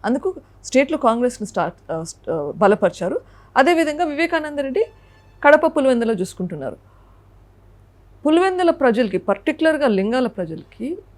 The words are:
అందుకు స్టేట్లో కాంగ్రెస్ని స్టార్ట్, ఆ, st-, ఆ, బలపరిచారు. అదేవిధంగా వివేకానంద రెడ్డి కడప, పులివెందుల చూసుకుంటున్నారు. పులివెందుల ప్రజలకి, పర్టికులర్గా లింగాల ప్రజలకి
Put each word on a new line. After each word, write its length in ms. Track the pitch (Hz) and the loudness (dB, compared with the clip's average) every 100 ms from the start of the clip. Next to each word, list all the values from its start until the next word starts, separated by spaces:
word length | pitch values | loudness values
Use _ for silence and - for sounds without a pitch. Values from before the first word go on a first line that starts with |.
| - | -2
అందుకు 300 | 247 381 339 _ _ - | -2 -4 -8 _ _ 0
స్టేట్లో 320 | 254 277 311 | 0 2 0
కాంగ్రెస్ని 500 | 240 233 247 240 208 | 0 0 -2 -4 -8
స్టార్ట్, 440 | 190 160 - - | -4 -4 -6 -10
ఆ, 100 | 160 | -8
st-, 320 | 160 - - | -8 -12 -6
ఆ, 200 | 160 143 160 | -6 -6 2
బలపరిచారు. 640 | 196 214 190 - 185 359 - - - 233 | 2 4 0 -2 -6 -6 -10 -20 -4 2
అదేవిధంగా 480 | 269 339 311 302 339 | 4 4 0 -2 -4
వివేకానంద 540 | 285 330 330 302 294 | -2 -2 -2 -4 -6
రెడ్డి 260 | 269 262 453 - - - - - | -4 -2 -2 -6 -20 -20 -20 2
కడప, 340 | 285 302 320 311 | 6 6 4 2
పులివెందుల 340 | 269 240 226 | 2 2 0
చూసుకుంటున్నారు. 680 | 202 185 - 180 160 131 - _ _ _ - _ - _ _ _ - _ _ _ - 285 | -2 -6 -6 -10 -8 -10 -12 _ _ _ -20 _ -20 _ _ _ -20 _ _ _ -4 2
పులివెందుల 440 | 320 381 359 339 | 2 2 2 0
ప్రజలకి, 480 | 330 262 220 220 185 | 2 0 2 0 -2
పర్టికులర్గా 720 | 196 196 - 302 320 311 277 | -4 -2 -2 0 0 2 0
లింగాల 400 | 196 196 254 240 | 0 0 -2 -2
ప్రజలకి 680 | - 170 160 - - 247 381 - | -6 -10 -10 -16 -12 -10 -10 -14